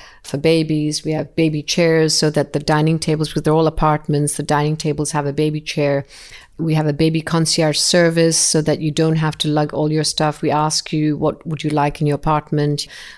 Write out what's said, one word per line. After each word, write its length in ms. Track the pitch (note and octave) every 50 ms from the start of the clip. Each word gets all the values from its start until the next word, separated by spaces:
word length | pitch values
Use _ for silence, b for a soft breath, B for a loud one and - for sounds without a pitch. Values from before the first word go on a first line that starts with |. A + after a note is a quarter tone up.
| B B B B B
for 120 | - -
babies. 680 | D3 D3+ D#3+ E3 E3 D#3 D#3 D#3+ D3+ D3+ D3+ D3+ - -
We 60 | D#3
have 220 | D#3 D#3 D3 - -
baby 280 | E3 E3 D#3 D3+ D3+
chairs 500 | D3 - - F3 E3+ E3 D#3+ D#3+ D#3+ D#3
so 160 | - - D#3+ D3+
that 240 | D3+ D3+ C#3 -
the 60 | - C#3+
dining 400 | - - D#3 D3+ D#3 D#3+ E3 D#3
tables, 320 | - E3 D#3 D3+ D#3 -
because 140 | - D3+ -
they're 100 | D#3 D#3
all 120 | D#3+ D#3+
apartments, 680 | D#3 D#3 - D#3+ D#3 D3+ D3 - - D3 C#3+ D3 C#3+ -
the 60 | -
dining 340 | D3+ - D3+ D3 D3 D3+ D#3
tables 360 | D#3 - D#3 C#3+ D3 D3 -
have 120 | - D3 C#3+
a 80 | C#3+
baby 300 | C#3 D3+ D#3 D3+ D3+ D3+
chair. 420 | D3+ - - D3+ C#3+ C#3+ C#3 C#3 C#3 B B B B B B B B B B -
We 160 | E3 D#3+ D#3
have 120 | D#3 D#3
a 60 | D3+
baby 300 | C#3+ C#3+ D#3+ D#3+ D#3+ D#3+
concierge 560 | D#3 - E3+ E3 D#3+ D#3 - E3 D#3+ D3+ C#3+ -
service 580 | - - - F3 E3+ E3+ E3 E3 E3 E3 D#3+
so 240 | - - - - D#3
that 220 | D3+ D#3 D3 -
you 80 | D#3 D3+
don't 260 | C#3+ D#3+ D#3+ D#3+ D#3+
have 220 | D#3+ D#3 D#3 - -
to 100 | - D3+
lug 240 | D3 D3+ D3+ D3
all 180 | - D3 D3+ D3+
your 140 | D3+ D#3 D3
stuff. 380 | - - - D#3 D3+ D3 -
We 80 | E3+ C#3+
ask 420 | C3+ D3+ D3+ D3+ D3 - - -
you, 240 | D#3+ D3+ D3+ D3+ D3
"What 300 | - D3+ D3+ - - -
would 180 | E3 D#3 - -
you 60 | D3+
like 320 | D3+ D3 C#3+ D3 C#3+ -
in 40 | D3+
your 100 | D3 C#3+
apartment?" 680 | C#3+ - E3 D3+ D3+ - - D3+ D3 D3 D3 D3 C#3+ - - B B B B B